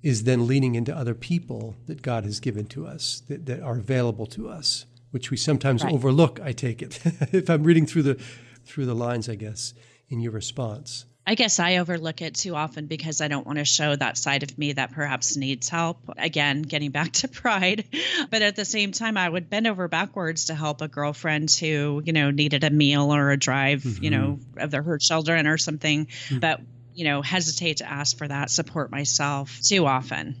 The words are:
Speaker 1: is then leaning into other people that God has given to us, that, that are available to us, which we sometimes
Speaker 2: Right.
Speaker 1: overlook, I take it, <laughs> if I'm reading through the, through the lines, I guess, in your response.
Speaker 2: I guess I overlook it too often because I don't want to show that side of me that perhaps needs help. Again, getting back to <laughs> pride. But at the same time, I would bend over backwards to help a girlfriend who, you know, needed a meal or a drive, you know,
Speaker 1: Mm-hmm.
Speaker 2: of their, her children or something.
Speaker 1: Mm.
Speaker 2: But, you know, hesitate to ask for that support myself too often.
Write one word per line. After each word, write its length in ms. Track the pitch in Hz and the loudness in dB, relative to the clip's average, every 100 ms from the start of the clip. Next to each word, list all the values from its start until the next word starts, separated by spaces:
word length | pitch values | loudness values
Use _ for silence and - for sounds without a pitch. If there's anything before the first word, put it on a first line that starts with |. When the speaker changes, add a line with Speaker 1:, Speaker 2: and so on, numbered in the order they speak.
Speaker 1:
is 220 | 156 117 | 0 0
then 220 | 110 127 120 | 2 2 4
leaning 280 | 135 131 | 4 2
into 200 | 117 110 156 | 2 -2 -2
other 180 | 120 | -4
people 640 | 113 - 170 170 117 110 110 - | -4 -2 -2 -2 -8 -8 -12 -12
that 140 | 156 | -8
God 240 | 127 117 | -4 -2
has 160 | 104 101 | -2 -4
given 240 | 127 104 107 | -4 -4 -6
to 200 | 139 160 | -8 -12
us, 360 | 156 - - - | -8 -6 -8 -8
that, 160 | 143 | -10
that 160 | 151 127 | -6 -6
are 160 | 147 120 | -4 -4
available 500 | 98 131 120 113 107 | 0 2 2 -2 -8
to 220 | - 113 | -10 -10
us, 380 | 110 - - - - _ | -6 -4 -4 -6 -20 _
which 200 | 127 - | -8 -4
we 60 | 127 | -2
sometimes 480 | - 147 139 123 | 2 2 4 2
Speaker 2:
Right. 80 | 131 | 2
Speaker 1:
overlook, 480 | 151 135 135 160 - | 2 4 6 6 4
I 100 | 160 | -8
take 280 | 120 127 113 | -4 -4 -4
it, 180 | - - | -8 -2
<laughs> 20 | 165 175 147 | -2 0 2
if 180 | 190 180 | 2 4
I'm 120 | 165 | 4
reading 200 | 156 165 | 8 8
through 200 | 156 170 | 6 4
the, 100 | 139 127 - - - - | 2 2 -4 -18 -20 -20
through 220 | - - 131 | -14 -4 -2
the 80 | |
lines, 340 | 117 120 120 113 | 0 0 -2 -4
I 60 | |
guess, 400 | 107 107 107 - - - _ _ | -6 -8 -8 -10 -12 -20 _ _
in 120 | 123 | -4
your 120 | 117 | -4
response. 720 | 110 - - 120 107 - - - _ - | -4 -8 -6 -6 -6 -10 -14 -14 _ -2
Speaker 2:
I 100 | 220 | 2
guess 220 | 226 - | 2 4
I 200 | 175 180 | 4 4
overlook 420 | 175 175 165 160 | 2 -2 -4 -6
it 140 | 165 | -6
too 200 | - 196 | -6 -4
often 300 | 156 151 139 | -2 -4 -6
because 380 | 151 156 160 151 | -8 -6 -4 -2
I 60 | 151 | -2
don't 180 | 143 - | -2 -4
want 100 | 147 | -2
to 60 | |
show 320 | 139 - 151 143 | 2 2 2 2
that 220 | 127 - | 0 -2
side 240 | - 139 | 0 0
of 160 | 143 - | -2 -4
me 160 | 147 | -4
that 180 | 139 123 | -2 -4
perhaps 460 | 151 143 131 - 147 | -4 -4 -2 -2 -2
needs 320 | 135 131 - | -2 -2 -4
help. 260 | 170 165 170 - - | -2 -2 -4 -12 -4
Again, 420 | 156 156 143 139 | -2 0 0 0
getting 300 | 151 151 143 | -2 -4 -2
back 220 | 135 156 | -2 -2
to 160 | - - | -2 -4
<laughs> 120 | - | -4
pride. 440 | 254 208 185 214 - 302 - 349 294 | 0 2 2 0 -4 -6 -2 -2 -2
But 120 | 220 | 2
at 140 | 208 208 | 2 0
the 100 | 196 | -4
same 260 | 220 202 | 0 -2
time, 240 | - 226 214 | -2 -2 0
I 100 | 180 | 0
would 220 | 170 170 | -2 -4
bend 180 | 202 226 | 0 0
over 220 | 196 175 | 0 -2
backwards 560 | 165 196 202 165 160 151 | 0 -2 -2 -4 -2 -4
to 80 | |
help 280 | 156 156 143 | -2 -2 -2
a 60 | 151 | -6
girlfriend 600 | 147 147 147 165 151 156 | -2 -4 -2 0 0 2
who, 520 | - 160 151 143 143 | 2 2 0 0 -2
you 80 | 156 | 2
know, 180 | 160 143 | 4 4
needed 320 | 143 147 143 | 4 2 4
a 60 | 151 | 4
meal 420 | 147 143 143 143 | 6 6 6 4
or 160 | 147 139 | 4 4
a 80 | 139 | 4
drive, 480 | 131 131 139 143 127 98 | 2 2 4 2 0 -2
you 80 | 101 | 0
know, 280 | 104 135 143 | 2 0 -2
Speaker 1:
Mm-hmm. 220 | - - | -8 -8
Speaker 2:
of 100 | 147 | -4
their, 120 | 139 | -2
her 160 | 151 151 | -2 0
children 480 | - 160 156 165 151 | 2 2 2 2 4
or 100 | 160 | 2
something. 520 | - 151 151 151 156 - - | 0 -2 0 2 0 -8 -4
Speaker 1:
Mm. 120 | 135 | 0
Speaker 2:
But, 180 | 165 156 - - - | 2 0 -6 -20 -20
you 120 | - | -4
know, 180 | 160 143 | 0 0
hesitate 560 | 139 185 160 - 170 151 | 0 0 0 -2 -2 -2
to 120 | - | -4
ask 280 | 143 143 - | -4 -4 -4
for 100 | 147 | -4
that 220 | 139 143 | -4 -2
support 400 | - 156 165 127 | -2 -2 -4 -4
myself 680 | 131 143 - 143 143 135 - | -4 -2 0 0 -2 -6 -2
too 240 | - 196 151 | 2 4 4
often. 500 | 131 131 76 76 127 | 2 0 -6 -6 -10